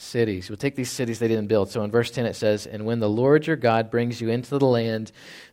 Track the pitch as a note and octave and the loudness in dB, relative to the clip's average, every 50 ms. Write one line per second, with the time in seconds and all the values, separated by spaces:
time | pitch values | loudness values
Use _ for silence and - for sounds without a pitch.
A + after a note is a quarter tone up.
0 | - - - B2 A#2 A2 G2 F#2 F2+ - G#2+ - - C#3 C#3 - B2 A#2 - - | -16 -4 -2 0 0 0 0 -4 -6 -10 -8 -4 -4 -4 -4 -4 -6 -6 -4 -4
1 | C3 A#2 A2+ G#2+ A#2+ A2+ A2+ A2 G#2+ G#2 A2 G#2 G2 G2 - A#2 G#2 G#2 G#2+ A#2+ | -4 -4 -2 0 0 2 2 0 2 2 2 2 2 0 -2 -4 -4 0 0 0
2 | A#2 A2+ - C3+ A#2+ G#2+ - - A2+ G#2+ G#2+ G#2 - - - G#2 G#2+ A2 A#2 A#2 | 0 0 -2 -4 -4 -4 -4 0 0 0 0 0 -2 -8 -10 -6 -4 -4 -2 0
3 | A2 G#2 G#2 A2+ B2 C3+ D3 D#3 D#3 D#3+ D#3+ C3 B2 A#2 A2+ A2+ A2 A2 - A#2+ | 0 0 2 2 4 4 4 4 4 0 -2 0 2 2 2 2 2 0 0 -2
4 | A#2+ A#2+ A#2 - A#2 A2 A2+ B2 B2+ - C#3+ C#3 C#3 C3 B2 A#2 A2+ A2+ A2 A2 | -2 -2 -4 -4 -2 -2 -2 -2 -4 -4 0 2 4 4 4 4 2 0 -2 -4
5 | A2 - - - - - - - - - | -6 -10 -12 -18 -20 -20 -20 -20 -20 -14